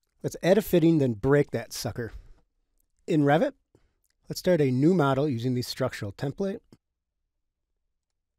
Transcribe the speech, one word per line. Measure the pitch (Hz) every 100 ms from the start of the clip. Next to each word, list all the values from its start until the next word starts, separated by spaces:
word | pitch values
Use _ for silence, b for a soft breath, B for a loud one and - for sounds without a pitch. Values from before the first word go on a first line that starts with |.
| _ _
Let's | 135 -
add | 165 202
a |
fitting, | - 175 165 160
then | 131
break | 104 135 147 -
that | 117 113
sucker. | - 123 123 113 - - - _ _ _ _ _ _ -
In | 160
Revit, | 143 156 277 - _ _ _ _ _ _ -
let's | -
start | 185 170
a | 135
new | 127 151
model | 185 139 131 151
using | 117 127 123
the |
structural | - - 127 - 104
template. | - 143 - 196 202 _ - _ _ _ _ _ _ _ _ _ _ _ _ _ _ _